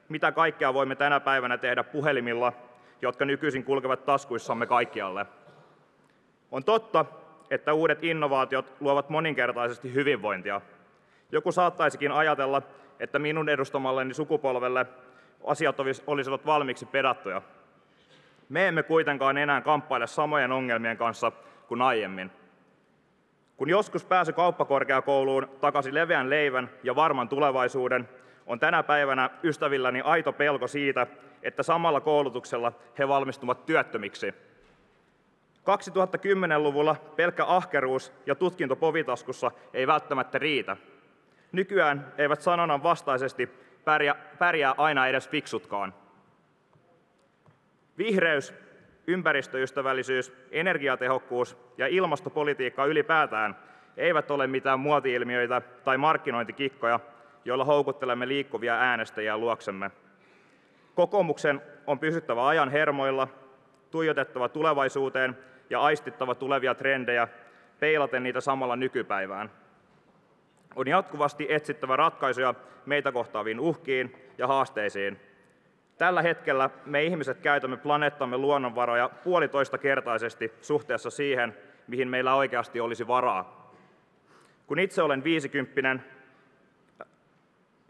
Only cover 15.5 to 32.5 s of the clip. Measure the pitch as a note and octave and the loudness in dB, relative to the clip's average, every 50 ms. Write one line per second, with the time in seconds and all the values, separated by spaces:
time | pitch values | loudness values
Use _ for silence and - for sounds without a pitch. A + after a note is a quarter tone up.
15.5 | C#3+ - D#3+ C#3+ C3 - C3+ C3+ C3 - - D3 D3 C#3 C3 C3+ C3+ C3 - D3+ | -2 0 0 0 0 0 -2 -4 -4 -6 -6 -4 -4 -4 -4 -4 -6 -4 0 0
16.5 | D3+ D3 C#3+ C3 A#2+ - B2 A2 - C#3 C3+ C3+ B2 - - G2 F#2 G2 - - | 0 2 0 -2 -4 -8 -8 -6 -2 0 0 0 0 -2 -4 -8 -8 -8 -10 -12
17.5 | - - - _ _ _ _ _ _ _ _ _ _ - _ _ _ _ _ - | -16 -20 -20 _ _ _ _ _ _ _ _ _ _ -20 _ _ _ _ _ -6
18.5 | C3+ E3 F#3+ F#3+ E3 D#3+ D3 - D#3+ D#3+ D#3 D3+ C#3+ B2+ C3+ C3+ C#3 C#3+ D3 D3 | -2 0 0 2 2 0 0 2 2 2 2 2 0 0 2 0 2 2 2 2
19.5 | C#3+ B2+ A#2 D3 D3+ D3 C#3 - C3+ A#2+ A#2 A#2 - - D3+ D3+ D3+ D3 C3 B2 | 2 2 2 2 0 0 0 0 -2 -2 -2 -2 -2 -2 0 0 2 2 2 2
20.5 | C3 C3 C3 B2 A#2 A2+ A#2 A2+ A2+ G#2 A#2 A2+ A2+ - - A2+ - - - - | 0 -2 -2 0 -2 -2 -2 -2 -2 -2 -2 -2 -2 -2 -2 -4 -4 -4 -10 -20
21.5 | - - - - C3 A#2+ B2+ C3 B2 A2 G#2 F#2+ F#2+ F#2 F#2 F#2 - - - _ | -20 -20 -14 -8 -4 0 0 2 2 0 -2 -4 -6 -10 -12 -12 -14 -20 -20 _
22.5 | _ _ _ _ _ _ _ _ _ _ _ _ _ _ _ _ _ _ _ _ | _ _ _ _ _ _ _ _ _ _ _ _ _ _ _ _ _ _ _ _
23.5 | _ - C3 D3 F3 G3+ G3+ - - E3+ - - F3+ F#3 E3+ D#3+ D#3+ - F3 F3+ | _ -6 -2 2 2 2 2 0 -4 -8 -2 0 2 2 2 2 0 2 2 2
24.5 | E3+ - D3 - C#3 C3+ C3+ C3 C3+ C3 B2+ C#3 C#3 C3+ C3+ C3+ C3+ C3+ C3 - | 2 0 0 2 2 2 2 2 0 0 2 2 2 2 2 2 2 0 0 -2
25.5 | - - - D3 C#3+ C#3+ C3+ C3+ C#3+ D#3 E3+ D#3+ F3 D3 B2+ C3 C#3+ D3+ D3 C#3+ | -4 -2 0 2 2 2 0 0 0 0 2 2 2 0 0 2 2 2 2 2
26.5 | B2+ B2+ B2 A#2 - - - B2 B2+ C#3+ D#3 D#3+ D3 C3 B2 A2+ C#3+ C#3 D3+ C#3 | 0 0 -2 -4 -8 -8 -4 -2 2 4 4 4 4 2 -2 -2 0 2 2 2
27.5 | C3 C3 B2 A#2+ - C3+ B2+ B2+ B2+ B2 A#2+ - - - - - - _ _ - | 2 2 0 0 0 -2 -2 0 0 -2 -2 -4 -14 -20 -20 -20 -20 _ _ -8
28.5 | A#2+ A#2 D3+ D#3+ F3 D#3+ D3 C3+ D3 D3 C#3+ C#3 C3+ C3 B2+ B2+ - - - E3 | -4 0 2 4 4 4 4 4 2 2 4 2 2 2 2 0 0 -2 -2 -2
29.5 | D3 - E3 C#3+ C#3 C3+ B2+ B2+ B2 B2+ C3 C#3+ E3 E3 D3+ D3 B2+ - D3 D3 | 0 0 0 0 0 2 0 0 0 0 2 2 2 2 2 0 0 2 2 2
30.5 | C#3+ C3 B2 A#2+ - D3 C#3+ C#3 C3 B2+ B2 - - - - - - - - B2 | 2 0 -2 -4 -4 -2 -2 0 0 0 0 -2 -4 -10 -20 -20 -18 -12 -10 -6
31.5 | - - C#3 - E3 E3+ E3+ E3 D3+ C3+ B2 D3+ D3+ D3 C#3+ C3+ A#2 B2 - - | -4 -2 0 0 2 2 2 2 2 2 2 2 2 2 2 0 -4 -8 -8 -6